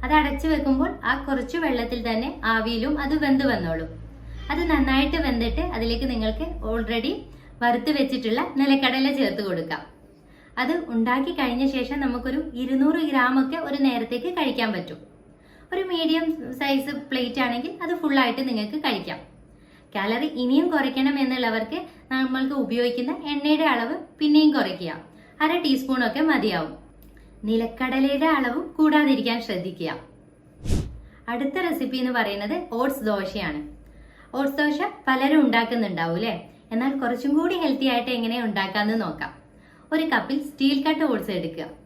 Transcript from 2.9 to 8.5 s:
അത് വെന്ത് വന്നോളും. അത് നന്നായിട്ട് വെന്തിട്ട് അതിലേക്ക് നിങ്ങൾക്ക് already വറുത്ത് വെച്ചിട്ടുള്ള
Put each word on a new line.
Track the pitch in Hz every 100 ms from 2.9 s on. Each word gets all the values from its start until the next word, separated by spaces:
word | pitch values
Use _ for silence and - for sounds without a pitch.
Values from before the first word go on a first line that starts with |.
| 302
അത് | 277 302 294
വെന്ത് | 269 262
വന്നോളും. | 214 170 165 160 - - - - - -
അത് | 311 330
നന്നായിട്ട് | 294 254 262 294 330 285
വെന്തിട്ട് | 240 233 226 285 226
അതിലേക്ക് | 226 226 262
നിങ്ങൾക്ക് | 233 220 220 330 - 220
already | 226 214 226 262 415 - - - -
വറുത്ത് | 240 240 277 294
വെച്ചിട്ടുള്ള | 269 247 226 233 339